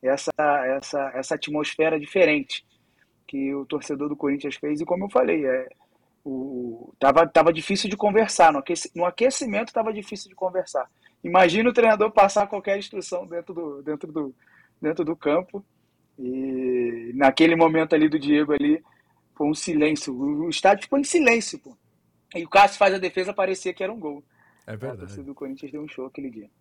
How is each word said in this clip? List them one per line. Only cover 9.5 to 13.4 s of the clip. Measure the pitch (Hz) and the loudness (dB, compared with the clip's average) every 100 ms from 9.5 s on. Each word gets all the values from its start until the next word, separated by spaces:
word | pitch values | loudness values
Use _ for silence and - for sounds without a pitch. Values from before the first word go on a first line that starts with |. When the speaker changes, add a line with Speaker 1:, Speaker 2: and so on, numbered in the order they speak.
| 202 226 | -4 -4
Speaker 1:
tava | - 220 | -2 -4
difícil | 208 196 202 - | -4 -10 -14 -16
de | |
conversar. | - 185 185 180 143 123 _ _ _ | -6 -4 -4 -4 -4 -6 _ _ _
Imagina | 175 180 180 180 233 | 0 4 4 4 2
o | |
treinador | 240 226 214 214 | 4 4 4 2
passar | 214 202 208 202 | 4 4 4 -2
qualquer | 208 196 196 | -4 -4 -4
instrução | 196 208 180 180 180 | -4 -10 -8 -8 -8
dentro | 170 | -10